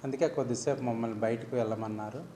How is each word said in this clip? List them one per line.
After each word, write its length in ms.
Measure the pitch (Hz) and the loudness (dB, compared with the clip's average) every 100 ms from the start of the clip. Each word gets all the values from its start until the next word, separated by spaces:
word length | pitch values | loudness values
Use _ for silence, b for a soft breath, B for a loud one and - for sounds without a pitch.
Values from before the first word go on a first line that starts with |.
అందుకే 240 | 139 135 160 | -2 2 2
కొద్దిసేపు 540 | - 120 117 - 135 | 2 0 2 2 0
మమ్మల్ని 380 | 123 113 113 107 | 0 0 0 0
బయటకు 360 | 113 117 123 127 | 0 0 0 0
వెళ్ళమన్నారు 680 | 110 107 110 107 107 123 170 | 2 0 -2 -4 -6 -6 -10